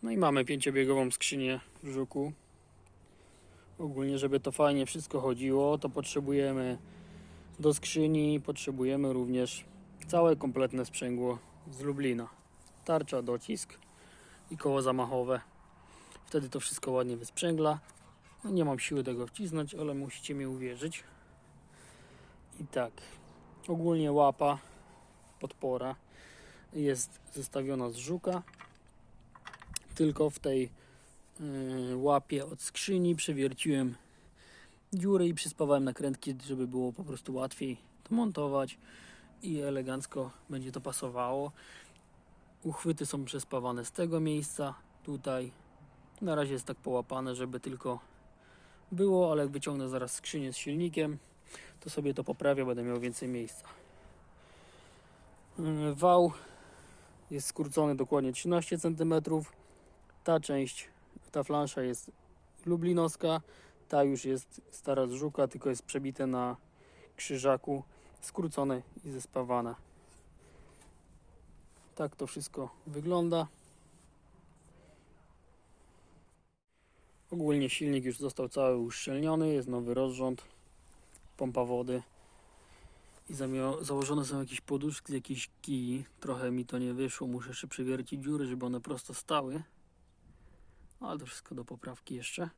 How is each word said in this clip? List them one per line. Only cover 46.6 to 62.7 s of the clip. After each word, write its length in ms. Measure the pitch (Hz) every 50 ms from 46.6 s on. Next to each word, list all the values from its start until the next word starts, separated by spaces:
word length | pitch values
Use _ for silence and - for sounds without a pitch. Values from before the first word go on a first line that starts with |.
| -
tak 120 | - 135 -
połapane, 580 | - - 127 123 120 - 131 131 131 131 127
żeby 240 | 123 127 127 127 123
tylko 400 | - - 131 123 - 135 123 120 - - - - - - - - - - - - - - - - - -
było, 400 | - 175 196 202 190 180 180 170
ale 120 | 156 151 147
jak 80 | 139
wyciągnę 380 | 139 143 139 156 143 139 135 131
zaraz 240 | 131 131 123 123 -
skrzynię 400 | - - - - 156 139 131 123
z 40 | -
silnikiem, 600 | - 143 143 156 175 175 160 165 156 151 151 147 - - - - - - - - - - - -
to 100 | - -
sobie 240 | - - 143 143 135
to 100 | - 135
poprawię, 420 | - 135 - - 143 143 139 135
będę 180 | 127 123 120 117
miał 160 | 123 120 120
więcej 300 | 120 123 117 - - 127
miejsca. 380 | 127 120 117 113 - - - - - - - - - - - - - - - - - - - - - - - - - - - - - - - - - - - - - - - - - -
Yy, 360 | 165 156 156 151 151 151 143
wał 360 | 139 165 180 180 180 175 170 151 - - - - - - - - - - - - - - - - - - -
jest 160 | - 143 139 -
skrócony 480 | - - 160 147 139 - 151 147 143
dokładnie 380 | 135 135 127 - 143 135 131 127
trzynaście 440 | - - 175 175 170 165 - 175 170
centymetrów. 760 | - 170 165 156 165 165 160 160 151 - 160 156 156 - - - - - - - - - - - - - - - -
Ta 160 | - 165 160
część, 500 | 147 - 147 139 135 123 - - - - - - - - - - - -
ta 120 | - 151 135
flansza 380 | - 147 147 147 139 - -
jest 300 | 131 127 123 117 - - - _ - - - - _ - _ - -
lublinowska, 760 | 170